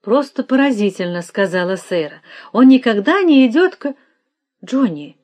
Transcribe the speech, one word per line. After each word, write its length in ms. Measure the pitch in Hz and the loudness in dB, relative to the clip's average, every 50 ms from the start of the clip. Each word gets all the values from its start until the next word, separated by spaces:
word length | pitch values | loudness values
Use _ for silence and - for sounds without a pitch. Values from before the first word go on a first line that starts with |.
"Просто 400 | _ 202 226 285 285 - _ - | _ 0 -2 -2 -2 -4 _ -10
поразительно", 800 | 262 - 254 262 269 277 254 202 208 196 190 - 185 175 175 175 | -4 -2 0 0 0 0 0 -2 -2 -4 -4 -6 -8 -8 -8 -10
сказала 540 | 175 - - 165 - 180 175 185 180 180 190 | -12 -10 -4 -4 -4 -2 -2 -4 -4 -4 -6
Сейра. 460 | 185 - - 185 170 - 196 - - _ - - - - - | -8 -8 -6 -6 -6 -6 -6 -12 -20 _ -20 -20 -20 -20 -6
"Он 160 | - 220 262 262 | 2 4 6 6
никогда 540 | 262 254 - 240 214 202 202 294 339 403 | 6 4 2 0 -2 0 0 0 0 2
не 240 | 381 339 294 269 262 | 2 4 4 4 4
идет 300 | 240 220 320 370 370 - | 4 2 2 0 0 -2
к..." 180 | _ - 285 269 _ _ _ _ _ _ _ _ _ _ _ _ _ - | _ -10 -10 -10 _ _ _ _ _ _ _ _ _ _ _ _ _ -10
"Джонни! 520 | - 254 269 269 202 160 147 147 - _ _ | -6 -2 -2 -2 -2 -4 -8 -14 -18 _ _